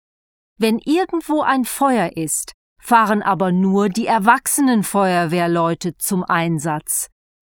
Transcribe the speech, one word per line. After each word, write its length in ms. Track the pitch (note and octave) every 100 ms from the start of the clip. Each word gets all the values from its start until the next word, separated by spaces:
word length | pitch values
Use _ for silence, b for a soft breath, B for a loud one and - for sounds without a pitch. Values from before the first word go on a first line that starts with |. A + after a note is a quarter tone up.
| _ _ _ _ _ -
Wenn 200 | A3 A3+
irgendwo 600 | - E4 F#4+ E4+ - D4+
ein 240 | - C4
Feuer 540 | A#3 - C#4 A#3+ E3+ -
ist, 340 | D#3 - - - _ _
fahren 400 | - A#3 G#3 G#3+
aber 280 | G3 F3+ F#3
nur 380 | F3+ F#3+ G3 G3+
die 180 | G3 A3+
erwachsenen 760 | F3 G#3 C4 - - C4+ A3+
Feuerwehrleute 1120 | E3+ G3+ F#3+ F3 E3+ F3 E3+ E3+ E3 E3 F3+ -
zum 260 | - F#3
Einsatz. 840 | - E3+ E3+ D#3+ D#3+ D3+ - - - _ _ _